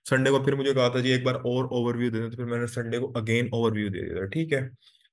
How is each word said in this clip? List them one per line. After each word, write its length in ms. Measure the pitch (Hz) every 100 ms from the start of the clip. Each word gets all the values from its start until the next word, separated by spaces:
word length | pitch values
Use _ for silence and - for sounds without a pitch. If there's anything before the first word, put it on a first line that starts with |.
संडे 260 | - 131 135
को 80 | 139
फिर 100 | 135
मुझे 200 | 139 139
कहा 140 | 131 123
था, 120 | 123
"जी, 100 | 127
एक 140 | 127
बार 100 | 127
और 320 | 123 123 123 127
ओवरव्यू 380 | 123 120 117 120
दे 100 | 110
दें," 100 | 117
तो 60 | 117
फिर 100 | 120
मैंने 200 | 120 120
संडे 320 | 123 117 120
को 140 | 123 120
again 300 | 110 117 117
ओवरव्यू 360 | 117 117 107 104
दे 100 | 95
दिया 220 | 82 87
था, 40 | 98
ठीक 260 | 156 160
है? 180 | 139 131 - _ _ _